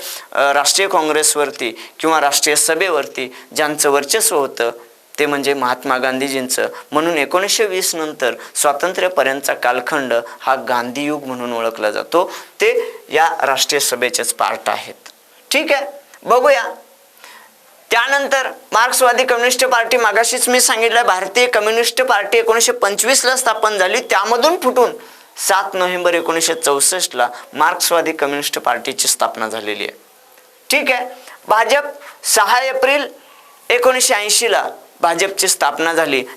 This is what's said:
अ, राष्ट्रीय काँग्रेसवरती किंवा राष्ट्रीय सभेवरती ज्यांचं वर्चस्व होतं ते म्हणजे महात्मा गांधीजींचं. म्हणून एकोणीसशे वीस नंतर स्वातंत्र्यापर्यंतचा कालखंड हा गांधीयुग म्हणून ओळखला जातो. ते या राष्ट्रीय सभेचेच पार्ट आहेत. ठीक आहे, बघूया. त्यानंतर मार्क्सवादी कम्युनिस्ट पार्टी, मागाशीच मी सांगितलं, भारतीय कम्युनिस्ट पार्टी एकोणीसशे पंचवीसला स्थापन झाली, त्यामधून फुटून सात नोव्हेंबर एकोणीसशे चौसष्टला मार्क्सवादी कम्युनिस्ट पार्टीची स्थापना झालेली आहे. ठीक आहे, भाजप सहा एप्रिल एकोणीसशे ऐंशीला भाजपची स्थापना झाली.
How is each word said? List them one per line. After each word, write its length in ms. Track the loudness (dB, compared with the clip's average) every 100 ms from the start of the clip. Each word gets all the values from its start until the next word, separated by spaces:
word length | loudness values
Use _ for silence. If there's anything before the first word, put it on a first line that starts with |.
| -4 -14 -6
अ, 200 | 0 2
राष्ट्रीय 360 | 2 2 0 0
काँग्रेसवरती 1040 | 0 2 0 0 0 -2 -4 -8 -8 -16 -4
किंवा 200 | 0 2
राष्ट्रीय 360 | 2 0 0 0
सभेवरती 800 | 0 0 0 -2 -4 -8 -10 -12 -10 -4
ज्यांचं 340 | -2 0 2
वर्चस्व 480 | 2 2 0 0 0
होतं 320 | -2 -2 -4 -4 -18 _ _ -2
ते 80 | 0
म्हणजे 280 | 0 0
महात्मा 440 | 0 0 -2 -2 0
गांधीजींचं. 720 | 0 -2 -2 -4 -4 -2 -4 -6 -4
म्हणून 260 | -2 0 0
एकोणीसशे 480 | 0 0 0 0 -2
वीस 280 | -2 -4
नंतर 400 | -4 -6 -2 -4 -4 -8
स्वातंत्र्यापर्यंतचा 1000 | -2 0 0 -2 -2 -2 0 0 0 -4
कालखंड 600 | -2 -2 -2 -2 -4 0 -2 -4 -8
हा 140 | -2
गांधीयुग 720 | -2 -2 -4 -4 -6 -6 -6
म्हणून 280 | -8 -8 -6
ओळखला 380 | -4 -4 -2 -2
जातो. 420 | -2 -2 0 0 -6 -12 -2
ते 340 | 0 0 -4 -10 -2
या 280 | 2 2 0
राष्ट्रीय 380 | -2 0 0 0
सभेचेच 540 | 0 -2 -2 -2 -4
पार्ट 340 | -2 -2 -2 -4
आहेत. 420 | -4 -8 -18 -20 -20 _ _ -4
ठीक 220 | -2 0
आहे, 140 | -2 -2 -14 -20 -8
बघूया. 420 | 2 4 4 2 0 -10 -20 _ _ _ -20 -20 -20 _ _ _ -2
त्यानंतर 580 | 0 2 0 2 0 -2 -8 0
मार्क्सवादी 520 | 2 2 4 4 4
कम्युनिस्ट 400 | 2 2 2 2
पार्टी, 320 | 2 2 2 2
मागाशीच 520 | 4 2 2 0 2
मी 120 | 2
सांगितलं, 420 | 4 2 2 4
भारतीय 440 | 2 0 0 0 2
कम्युनिस्ट 560 | 2 2 0 0 0
पार्टी 360 | 2 2 2 2
एकोणीसशे 340 | 2 2 2
पंचवीसला 640 | 2 0 0 2 2 2 2
स्थापन 420 | 0 2 0 2
झाली, 220 | 0 0
त्यामधून 600 | 0 0 2 2 2 2
फुटून 320 | 0 2 2 0 -16 -20 -20 -6
सात 380 | 0 0 0
नोव्हेंबर 400 | -2 -2 0 0
एकोणीसशे 400 | 0 0 0 0
चौसष्टला 760 | 0 0 2 0 -2 -4 -2 -2 -2 -10
मार्क्सवादी 600 | 0 0 0 0 0 0
कम्युनिस्ट 460 | -2 -2 -2 -4 -4
पार्टीची 500 | -2 -2 -4 -4 -2
स्थापना 400 | 0 -2 -2 -6
झालेली 360 | -6 -6 -6
आहे. 140 | -8 -12 _ _ _ -20 _ _ -4
ठीक 220 | -2 0
आहे, 140 | -4 -6 -14 -20 -10 0
भाजप 340 | 2 4 2 0 -12 -20 -10
सहा 360 | -2 0 2 2
एप्रिल 480 | 0 0 2 0 -2 -12 -20 -20 -20 -12 -2
एकोणीसशे 440 | 2 4 2 2
ऐंशीला 540 | 0 0 0 2 0 -2 -8 -16 -2
भाजपची 480 | 0 0 -2 -2 -2
स्थापना 440 | 0 0 0 0
झाली. 320 | 2 2 0 -4